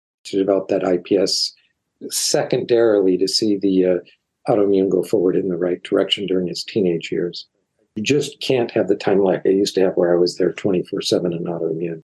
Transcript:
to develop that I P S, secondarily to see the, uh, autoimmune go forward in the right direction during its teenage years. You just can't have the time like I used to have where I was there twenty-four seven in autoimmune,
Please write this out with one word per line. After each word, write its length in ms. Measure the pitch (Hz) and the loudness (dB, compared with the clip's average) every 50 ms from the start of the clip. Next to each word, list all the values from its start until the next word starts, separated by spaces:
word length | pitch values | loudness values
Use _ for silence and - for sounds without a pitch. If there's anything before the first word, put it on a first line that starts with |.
| _ _ _ _ - | _ _ _ _ -12
to 140 | - 101 98 | -4 -2 0
develop 300 | 95 101 98 92 - - | 2 2 0 0 0 -2
that 140 | 101 92 | -2 -2
I 140 | 87 95 90 | 0 0 0
P 220 | 85 - - 104 92 | -2 0 0 0 2
S, 340 | 95 - - - - - - _ _ _ _ _ _ _ _ _ - - | 2 0 0 -2 -2 -4 -6 _ _ _ _ _ _ _ _ _ -12 -8
secondarily 1080 | - - - - - 147 143 - 139 123 95 - 120 113 117 110 104 101 92 95 92 90 | -6 -4 -2 0 0 0 0 0 -2 -2 0 2 2 4 4 4 4 4 4 4 2 2
to 100 | 95 92 | 0 0
see 300 | - - 113 107 101 98 | 0 0 0 0 0 0
the, 260 | 101 98 92 92 90 | 0 2 2 4 4
uh, 120 | 92 90 90 - - _ _ _ _ _ _ - - | 2 2 0 -2 -8 _ _ _ _ _ _ -2 0
autoimmune 400 | 120 104 101 101 98 95 95 95 | 2 2 2 4 4 2 2 2
go 140 | 90 90 | 2 0
forward 340 | - - 117 98 87 92 85 | 0 0 0 2 2 2 2
in 140 | 90 95 92 | 0 -2 -2
the 80 | 87 82 | -2 -2
right 240 | 90 87 92 92 | -2 -2 -2 -4
direction 420 | - - 98 98 95 - - 107 98 | -4 -2 0 0 0 0 -2 -4 -2
during 240 | 87 90 92 90 85 | -2 -2 -2 -2 -4
its 160 | 85 - - | -6 -8 -10
teenage 480 | - - 113 95 90 85 80 - - | -4 -2 0 0 0 0 -2 -4 -6
years. 340 | 90 87 87 87 - - - _ _ _ _ _ _ _ _ _ _ | -4 -4 -4 -4 -6 -10 -16 _ _ _ _ _ _ _ _ _ _
You 60 | 110 | -6
just 380 | 104 123 139 147 - - - - | -2 0 0 0 -2 -4 -8 -8
can't 300 | - - 131 123 117 113 | -2 0 0 0 0 0
have 180 | - 110 98 92 | -2 0 0 0
the 80 | 101 | -2
time 260 | - - 107 98 98 | -2 0 0 2 2
like 220 | 98 92 82 - - | 2 2 0 0 0
I 60 | 98 | 2
used 240 | 95 98 101 95 - | 2 2 0 0 0
to 80 | 95 | 0
have 120 | 95 92 - | 0 2 2
where 200 | 90 87 87 87 | 2 2 2 4
I 40 | 85 | 2
was 200 | 90 87 - - | 2 0 0 0
there 140 | 92 85 | -2 -2
twenty-four 500 | - - - 104 92 87 80 - 98 95 | -2 -2 -2 -2 -2 -2 -2 -4 -6 -6
seven 320 | - - 110 - - 87 85 | -2 -2 0 0 0 -2 -4
in 100 | 82 87 | -4 -6
autoimmune, 560 | 87 82 85 85 - - 82 87 85 82 - - _ | -6 -6 -4 -4 -4 -4 -4 -6 -6 -8 -10 -14 _